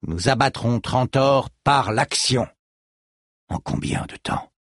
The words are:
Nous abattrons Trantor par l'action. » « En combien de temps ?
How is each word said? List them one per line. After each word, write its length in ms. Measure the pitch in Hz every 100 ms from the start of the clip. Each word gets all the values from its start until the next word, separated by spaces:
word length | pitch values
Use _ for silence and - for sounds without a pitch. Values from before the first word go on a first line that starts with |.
Nous 260 | 78 85 98
abattrons 520 | 131 135 - 117 120
Trantor 680 | - 131 123 135 135 139 - _
par 260 | - 139 104
l'action. » « 560 | 113 143 - - 127 113 _ _ _ _ _ _ _ _ _ _
En 100 | -
combien 460 | - - - -
de 120 | - -
temps ? 360 | - - - _